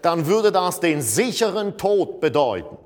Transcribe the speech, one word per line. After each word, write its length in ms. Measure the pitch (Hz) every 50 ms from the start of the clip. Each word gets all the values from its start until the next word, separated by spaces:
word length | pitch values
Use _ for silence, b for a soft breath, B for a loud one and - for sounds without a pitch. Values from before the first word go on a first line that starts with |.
dann 240 | - 170 170 165 156
würde 260 | 147 202 220 214 208
das 280 | 190 190 180 180 175 -
den 220 | 175 170 156 147
sicheren 720 | 135 107 101 151 233 254 - - 233 214 180 214 208 - -
Tod 440 | - - 196 208 196 165 143 127 -
bedeuten. 580 | - 156 120 147 143 123 104 90 78 - - - -